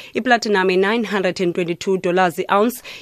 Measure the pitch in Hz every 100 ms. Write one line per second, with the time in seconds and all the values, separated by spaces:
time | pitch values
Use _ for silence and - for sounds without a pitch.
0 | - - 240 240 226 202 185 185 190 226
1 | 208 202 185 170 180 170 170 175 - 190
2 | 175 175 185 175 - 196 226 240 - -